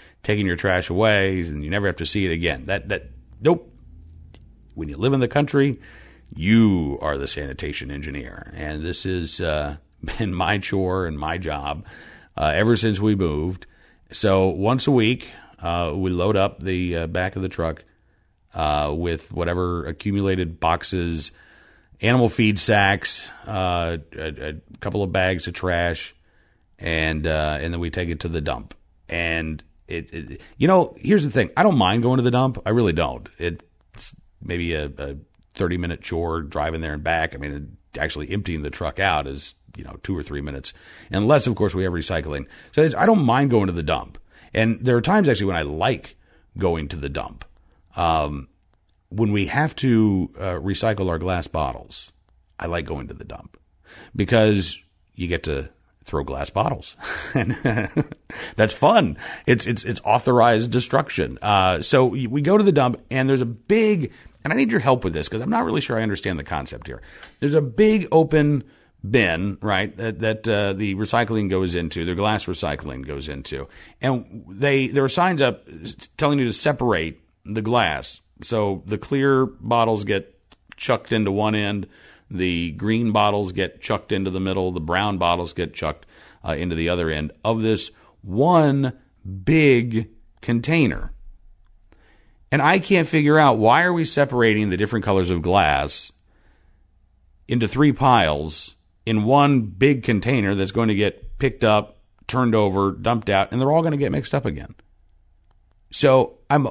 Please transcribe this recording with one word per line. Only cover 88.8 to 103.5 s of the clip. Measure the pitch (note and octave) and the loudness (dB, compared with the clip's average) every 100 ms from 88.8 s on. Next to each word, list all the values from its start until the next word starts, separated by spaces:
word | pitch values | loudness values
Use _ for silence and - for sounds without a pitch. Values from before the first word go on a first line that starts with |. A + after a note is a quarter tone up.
| C3 - _ _ F#2+ F#2+ | 0 -4 _ _ -14 -6
big | F#2+ D#3+ D3 A#2+ A#2+ A2 G#2+ - - _ | 0 4 6 4 2 -2 -4 -12 -20 _
container. | - A#2 A#2 E3 B2 A#1+ - - - - - - _ _ _ _ _ _ _ _ _ | -2 -2 0 2 2 0 -6 -10 -18 -20 -20 -20 _ _ _ _ _ _ _ _ _
And | C#3+ | 2
I | C#3+ F#3+ | 4 2
can't | - F#3+ D#3 | 4 2 4
figure | D#3 D3 D#3 | 2 4 6
out, | D3 A2 | 6 6
why | A2 C#3 | 6 6
are | F3+ | 4
we | E3+ D#3+ | 0 -2
separating | - C#3+ B2 A2+ G#2+ G#2 | 0 0 4 4 4 2
the | F2+ | 0
different | G#2 A2+ | 0 -2
colors | G2+ F#2+ F2 | 2 2 2
of | F2 | 0
glass | D#2+ G2 D#2 C#2 C#2+ - - - _ _ _ _ _ _ _ _ _ _ _ _ - | 2 4 4 2 0 -6 -8 -18 _ _ _ _ _ _ _ _ _ _ _ _ -4
into | A#2+ A2 | 0 0
three | B2+ D3 | 4 4
piles | A#2 C3+ A#2+ D#2+ D2 D#2 - - - _ _ - | 6 6 6 4 0 -4 -8 -12 -18 _ _ -2
in | A2 G#2+ | 0 4
one | C#3 C#3+ C3+ | 4 6 4
big | G#2+ F2+ C#3 C3+ | 0 2 4 4
container | A#2 G#2+ A2+ C3 G2+ G2 | 2 0 2 0 0 0
that's | F#2+ | 0
going | A#2 A2+ | 0 0
to | G2+ | 2
get | G2+ - - - | 0 -2 -12 -4
picked | C3+ - A2 | -4 0 4
up, | G#2 - - _ _ - | 4 2 -10 _ _ -6
turned | B2 A#2+ A2 | 0 2 4
over, | G#2 F#2+ G2 | 4 4 2
dumped | F#2+ G2+ A#2 G#2 | 0 0 0 2
out, | G2 G2 | 2 2